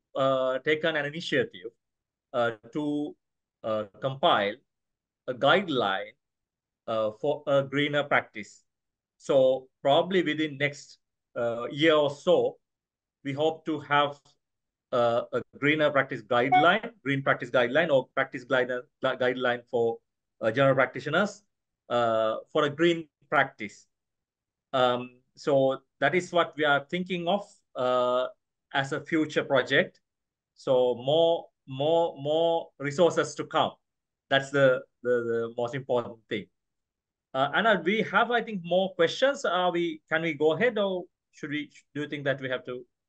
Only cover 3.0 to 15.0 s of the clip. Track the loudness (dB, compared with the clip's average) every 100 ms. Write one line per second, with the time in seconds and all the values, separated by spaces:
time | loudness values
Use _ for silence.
3 | -6 -10 _ _ _ _ -6 -4 -6 -6
4 | -8 0 2 2 0 -4 _ _ _ _
5 | _ _ -10 0 2 2 2 -2 0 -2
6 | -6 -16 _ _ _ _ _ _ -6 -2
7 | -2 -2 -4 -4 0 0 0 -2 -2 -2
8 | 0 0 -2 -8 -16 -18 _ _ _ _
9 | _ _ 0 4 4 2 -6 _ 0 2
10 | 2 0 0 -2 -4 -4 -6 -6 -20 -20
11 | _ _ _ -6 -4 -4 -8 0 4 4
12 | 2 -2 0 2 2 -4 _ _ _ _
13 | _ _ -8 -2 -2 -2 -6 -6 0 2
14 | 0 -4 _ _ _ _ _ _ _ 0